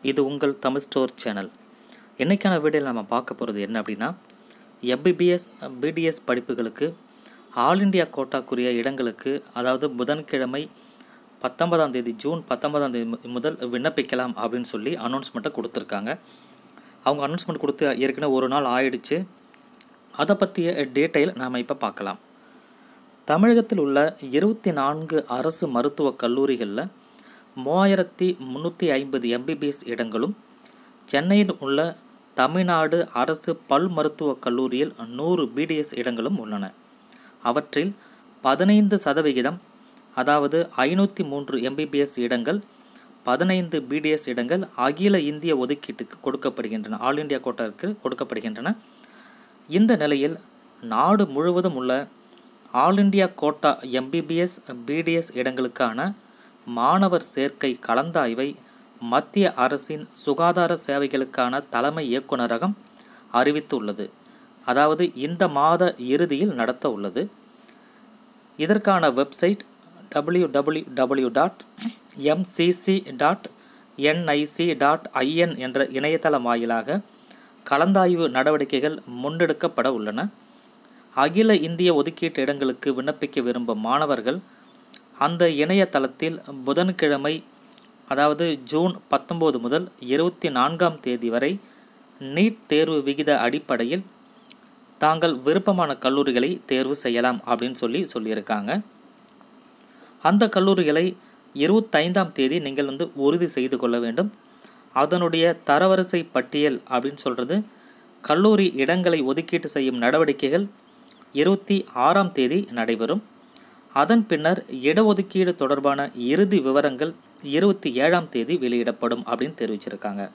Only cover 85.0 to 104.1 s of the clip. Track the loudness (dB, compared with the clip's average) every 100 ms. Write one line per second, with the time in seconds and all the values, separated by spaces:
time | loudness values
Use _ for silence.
85 | _ -2 -2 2 2 2 2 4 2 2
86 | -2 -4 -6 -6 -12 -8 -2 2 0 2
87 | 0 0 -2 -6 -10 -20 -20 -20 -20 _
88 | -6 2 2 2 0 -2 -2 0 0 -2
89 | -2 -2 -2 0 2 2 0 -2 -2 -12
90 | -2 0 0 -2 -4 0 0 2 0 0
91 | -6 -4 -2 0 0 -4 -10 -20 _ _
92 | _ -16 -6 0 0 0 0 2 2 0
93 | 0 0 2 2 2 -2 -2 -2 0 -4
94 | -6 -20 _ -20 -20 -20 -20 _ _ 0
95 | 2 4 0 2 2 2 2 2 0 0
96 | 0 2 2 2 0 -2 -2 -2 0 -2
97 | -2 0 0 -2 -2 -2 -2 -4 -4 -2
98 | -4 -6 -4 -6 -2 -4 -2 -4 -6 -18
99 | -20 _ _ -20 -20 -20 -20 _ -20 -20
100 | -20 -2 2 4 4 4 4 4 4 2
101 | 0 -4 -20 -20 _ -2 4 4 4 0
102 | 2 0 0 0 0 0 -4 -4 -4 -4
103 | -6 0 2 2 0 -2 -2 0 0 0
104 | 0